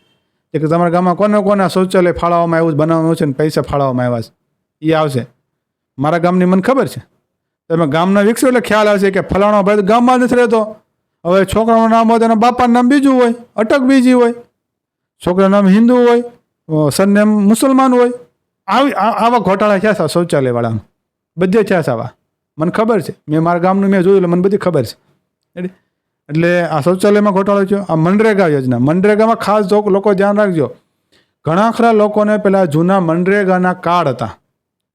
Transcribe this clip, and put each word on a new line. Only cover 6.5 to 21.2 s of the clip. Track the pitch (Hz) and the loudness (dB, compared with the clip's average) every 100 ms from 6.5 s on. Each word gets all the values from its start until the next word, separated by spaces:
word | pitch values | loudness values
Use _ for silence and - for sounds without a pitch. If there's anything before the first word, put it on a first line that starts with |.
| 185 | 0
ખબર | 180 269 208 | 0 0 -2
છે, | - - _ _ _ _ _ _ | -6 -18 _ _ _ _ _ _
તમે | 165 160 | -2 -2
ગામના | 156 185 202 | 0 0 2
વિકસો | 202 233 269 | 2 0 0
એટલે | 247 | 0
ખ્યાલ | 196 214 208 | 0 0 2
આવશે | 208 196 | 2 0
કે | 190 | -2
ફલાણો | - - 208 208 | -4 0 0 2
ભાઈ | 196 208 | 0 0
તો | |
ગામમાં | 190 233 240 254 | 2 2 2 2
નથી | 247 | 2
રહેતો, | 247 240 226 214 - _ _ _ _ 165 | 2 2 0 -2 -10 _ _ _ _ -2
હવે | 190 | 0
છોકરાનું | 190 208 226 226 226 | 2 0 2 2 2
નામ | 226 226 | 2 2
હોય | 233 | 2
તો | |
એના | 226 | 2
બાપાનું | 226 233 240 247 | 2 0 2 2
નામ | 233 247 | 2 2
બીજું | 285 277 262 | 2 2 2
હોય, | 240 233 - - | 0 -2 -8 -6
અટક | 220 294 | -2 0
બીજી | 254 269 247 | 2 2 4
હોય, | 247 240 240 - _ _ _ _ _ _ _ - | 4 2 -2 -12 _ _ _ _ _ _ _ -4
છોકરાનું | 180 190 | 0 2
નામ | 202 196 | 4 4
હિન્દુ | 202 233 247 | 4 4 4
હોય, | 240 240 240 - _ _ - | 4 2 -2 -14 _ _ -6
અ, | 156 151 | -2 -2
સરનેમ | 135 196 202 214 | 0 0 2 2
મુસલમાન | 214 202 226 277 262 269 | 2 2 2 2 2 2
હોય, | 247 240 240 - _ _ _ - | 2 0 -2 -14 _ _ _ -4
આવી, | 214 277 | 0 0
આ-, | - 208 202 226 | 0 -2 0 0
આવા | 247 | 0
ઘોટાળા | 180 196 214 202 | 0 -2 0 0
થયા | 202 | 0
છે | 190 156 | -2 -2
શૌચાલયવાળામાં, | 170 175 151 131 120 117 110 - _ _ _ | -2 -2 -2 -2 -2 -4 -6 -10 _ _ _